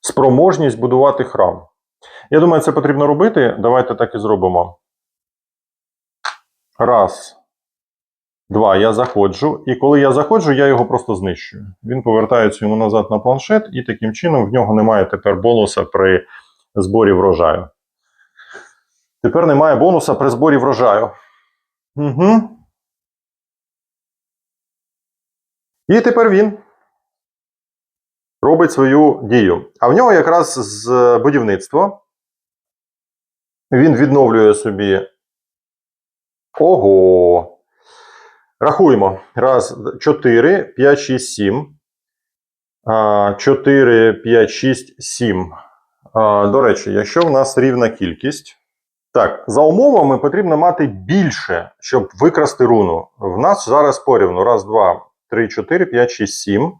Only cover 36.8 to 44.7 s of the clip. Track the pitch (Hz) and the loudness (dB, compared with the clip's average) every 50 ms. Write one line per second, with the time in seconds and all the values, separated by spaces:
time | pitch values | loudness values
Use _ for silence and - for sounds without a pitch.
36.8 | 95 98 98 95 92 92 92 90 87 87 87 87 82 - - _ _ _ _ _ | 4 4 4 6 6 6 4 4 4 4 2 2 0 -6 -18 _ _ _ _ _
37.8 | _ _ _ - - - - - - - _ _ _ _ _ _ 117 147 - - | _ _ _ -20 -20 -20 -20 -20 -20 -20 _ _ _ _ _ _ -2 -2 2 2
38.8 | 196 156 127 107 101 95 92 92 - _ _ 120 117 131 131 123 - - - - | 4 4 4 2 0 -2 -4 -6 -16 _ _ -2 0 0 0 0 -2 -4 -10 -12
39.8 | 107 - - - - 156 147 - - 127 117 117 120 160 196 190 147 - - - | -12 -12 -12 -4 -2 -2 -2 0 0 2 2 4 4 2 0 0 -4 -8 -6 0
40.8 | 131 139 143 143 - - 131 123 127 - - - 104 98 104 135 151 - _ _ | 2 2 2 2 -2 -6 -6 -6 -6 -10 -8 -4 -4 -4 -4 -4 -8 -12 _ _
41.8 | _ _ _ _ _ _ _ _ _ _ _ _ _ _ _ _ _ _ _ _ | _ _ _ _ _ _ _ _ _ _ _ _ _ _ _ _ _ _ _ _
42.8 | _ 110 110 110 107 107 104 104 101 101 101 - - - - - - 139 139 139 | _ -2 -2 0 0 0 2 2 0 0 -2 -2 0 0 0 2 2 2 4 4
43.8 | 135 123 117 113 113 113 101 - - 113 117 117 110 104 - - - 135 | 4 4 4 4 4 2 0 -2 -2 0 2 2 2 0 -2 -4 -4 -4